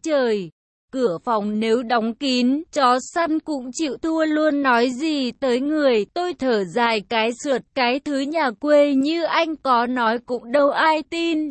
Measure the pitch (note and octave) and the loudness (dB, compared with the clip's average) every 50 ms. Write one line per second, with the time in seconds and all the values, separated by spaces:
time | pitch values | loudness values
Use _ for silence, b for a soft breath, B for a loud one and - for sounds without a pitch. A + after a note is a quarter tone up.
0 | - D#4+ D4+ C4+ B3+ A#3 G#3+ G#3 F3+ D#3 _ _ _ _ _ _ _ _ - C4+ | -6 -2 0 0 2 0 0 -2 -4 -8 _ _ _ _ _ _ _ _ -4 -2
1 | B3 G#3 E3 D#3 - C4 A3+ G#3+ G3+ G#3 G#3+ G#3+ A3 A3+ A3 B3+ B3+ A3+ B3 A#3 | 0 0 0 -2 -4 -2 -2 0 0 -2 -2 -2 0 2 2 0 0 0 -2 0
2 | G#3+ A#3 A3 - C#4+ C4+ B3+ B3 B3 B3 C4+ D4+ E4+ _ - D4 C4+ B3 B3 B3+ | 0 -2 -4 -4 -2 0 0 2 2 2 2 0 -2 _ -2 2 2 4 2 2
3 | - - - F4 E4+ D#4 D#4 D#4+ - D#4+ D4+ C4+ B3 C4 B3+ - D#4+ C#4 A#3+ - | -2 -4 -4 -2 0 0 0 -2 -2 -4 -6 -6 -6 -10 -6 -4 -4 -4 -4 -4
4 | - D#4+ D#4+ D#4+ D#4 D#4 D4+ D4+ D#4 D#4 C#4+ C#4+ C#4 C4 A#3+ A#3 A#3+ C4 B3 A#3+ | -4 -4 0 0 0 0 0 2 2 2 2 2 2 2 2 2 2 0 0 -2
5 | D#4+ D#4+ D4+ C#4+ C4 A#3+ - - C#4 B3+ A#3+ B3+ C#4 C#4+ D#4 D#4 D4 C4+ A#3+ G#3+ | -4 -2 -2 -2 -2 -4 -4 -4 -2 0 0 0 0 -2 0 2 2 2 2 2
6 | G3+ - - F4 F4+ F4+ D4 - C4 C4 A#3 G#3 F#3+ F3 D#3+ A#3+ A#3 A#3 A3+ G#3+ | 0 -2 -4 -6 -4 -4 -4 -4 -2 0 0 0 -2 -2 -2 0 0 0 0 -2
7 | F#3+ - A#3+ A3 A3 A#3 A#3+ - - D4 C4 A3+ - _ - C#4 B3+ A#3+ B3+ C#4+ | -4 -2 -2 0 0 0 -2 -4 -4 -2 -2 -2 -4 _ -4 -2 0 0 0 -2
8 | - D4 C#4+ C4+ C#4 C#4 D#4+ E4 D4 B3+ G#3 _ - D4 D4 D4 D4 D4 C#4 C4 | -4 -4 -4 -4 -4 -2 -2 -2 -2 -2 -4 _ 0 2 4 4 4 4 4 2
9 | C4+ D4+ E4 E4+ D#4+ - D#3+ D#4 E4 D#4+ D#4 - - C4+ B3 A#3 A#3+ B3 B3+ B3+ | 2 0 0 -2 -2 0 0 0 0 -2 -4 -6 0 2 2 2 2 0 -2 0
10 | A#3 A3 A#3 A#3+ - - B3 A#3 A3 A#3 B3 D4 C#4+ C#4+ - - D4+ D#4+ D#4 D#4 | 0 0 0 -2 -4 -6 -8 -8 -6 -2 0 2 2 2 2 2 2 2 2 2
11 | D#4 - E4+ E4+ E4+ E4+ E4 D#4 D#4 D4 | -2 -6 -6 -4 -2 -2 -2 -2 -4 -6